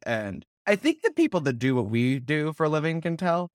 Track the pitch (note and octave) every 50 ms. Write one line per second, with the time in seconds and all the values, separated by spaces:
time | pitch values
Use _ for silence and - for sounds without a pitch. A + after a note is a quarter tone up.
0 | - - A#2+ A2 G#2 G2+ F#2+ - - _ _ _ - - G#3 G3 - D4+ D#4+ -
1 | - A4+ D#4 - E4+ D4+ - F3+ D3 C#3 B2+ A#2 B2 C3 C3 B2 A2+ G2+ A2 A#2
2 | A#2+ B2+ C3+ C#3 B2 A#2 D3+ D3+ D3+ D#3 D#3 - D#3+ D3+ D3+ D#3 D3 D#3+ D#3+ E3
3 | D#3+ E3+ E3 D#3 F#3 F3 E3 E3+ F3+ E3+